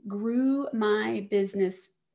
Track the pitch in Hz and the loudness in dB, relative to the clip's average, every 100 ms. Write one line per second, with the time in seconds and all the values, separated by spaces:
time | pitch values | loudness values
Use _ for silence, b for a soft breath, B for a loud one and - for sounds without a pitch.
0 | 202 202 226 240 262 277 277 226 214 214 | -8 -4 0 2 2 2 0 0 2 2
1 | 220 220 202 202 196 196 185 190 - _ | 0 -2 0 0 0 0 0 -2 -14 _
2 | _ | _